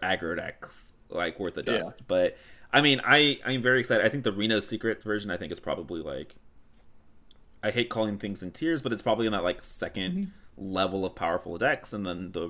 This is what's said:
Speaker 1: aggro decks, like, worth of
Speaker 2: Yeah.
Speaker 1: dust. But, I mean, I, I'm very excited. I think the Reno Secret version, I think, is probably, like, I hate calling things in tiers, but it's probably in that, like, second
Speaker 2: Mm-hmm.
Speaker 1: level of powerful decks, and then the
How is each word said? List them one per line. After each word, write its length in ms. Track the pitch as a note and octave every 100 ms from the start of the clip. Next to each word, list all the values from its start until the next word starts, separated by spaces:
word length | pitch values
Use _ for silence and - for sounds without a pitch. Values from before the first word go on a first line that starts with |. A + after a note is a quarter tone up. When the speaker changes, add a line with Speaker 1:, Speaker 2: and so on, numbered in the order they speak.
Speaker 1:
aggro 320 | F#2 F#2+ E2 E2+
decks, 580 | E2 - - - - - -
like, 300 | E2+ E2+ E2
worth 180 | F2+ -
of 80 | -
Speaker 2:
Yeah. 140 | A2
Speaker 1:
dust. 220 | E2 - -
But, 300 | F#2 F2+ - - - -
I 100 | C3
mean, 200 | D3 C3+
I, 360 | A#2+ C#3+ D3 B2+
I'm 200 | - C3
very 160 | A#2+ B2+
excited. 260 | A#2 A2+ G#2+
I 40 |
think 160 | C#3+ A#2+
the 60 |
Reno 280 | G2 A2 A2
Secret 420 | - A2 A2+ G#2
version, 300 | G#2+ G#2 G2+
I 60 | F2
think, 140 | D#2+
is 80 | E2+
probably, 420 | - - D#2+ E2+
like, 340 | D2+ C2+ D2+ - - - - - - - - - - - - -
I 80 | G#2+
hate 180 | A#2 A#2
calling 300 | A2 A2 G2+
things 240 | G#2 G2
in 80 | F#2
tiers, 320 | - D#3+ D#3+
but 100 | C3
it's 80 | A2
probably 240 | A#2+ A2 A2+
in 60 |
that, 120 | G2+
like, 200 | F2+ -
second 500 | - - F2 G2+ F#2+ F#3 G3 - - -
Speaker 2:
Mm-hmm. 140 | G2
Speaker 1:
level 300 | F#2 F#2+ G2
of 120 | F#2 -
powerful 420 | E2+ F2+ F2 F2
decks, 360 | B2+ C#3+ -
and 120 | G#2+ F#2+
then 280 | F2 F2+
the 160 | F2 E2+